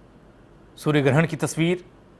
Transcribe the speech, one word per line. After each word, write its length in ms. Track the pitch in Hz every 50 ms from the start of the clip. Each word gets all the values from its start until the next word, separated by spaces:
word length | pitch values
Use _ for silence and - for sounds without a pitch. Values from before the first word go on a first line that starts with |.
| - - - - - - - - - - - - - - - -
सूर्य 240 | - 156 147 147
ग्रहण 240 | 135 139 123 151 165
की 100 | 151 -
तस्वीर 500 | 139 - 139 - - 160 170 180 175 - - - - - - - -